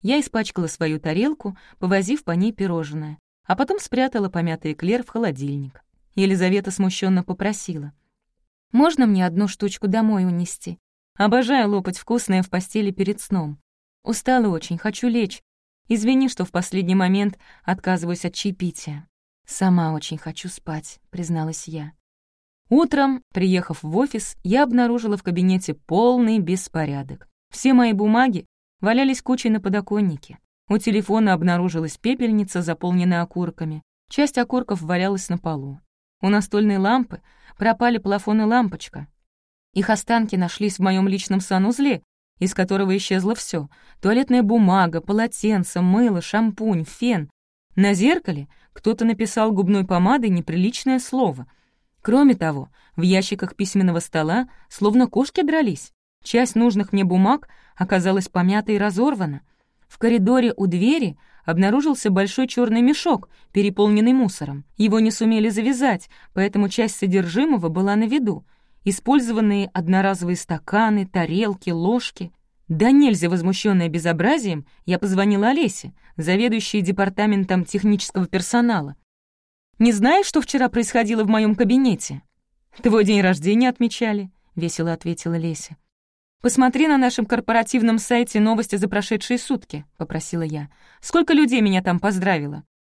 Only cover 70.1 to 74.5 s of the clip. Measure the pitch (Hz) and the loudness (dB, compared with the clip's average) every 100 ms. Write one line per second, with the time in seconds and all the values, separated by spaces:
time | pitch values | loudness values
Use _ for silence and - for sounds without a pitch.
70.1 | 190 175 180 - 160 - 208 220 208 190 | -2 -4 -4 -6 -8 -2 0 2 0 0
71.1 | 185 160 175 220 190 - 165 175 240 - | -2 -2 0 -2 -4 -6 -2 0 -2 -4
72.1 | - 175 _ _ _ - 160 226 277 285 | -12 -16 _ _ _ -8 0 4 6 6
73.1 | 180 170 180 175 190 214 190 170 165 170 | 4 0 0 0 0 2 2 0 -2 -2
74.1 | 165 202 311 208 | 0 2 0 -2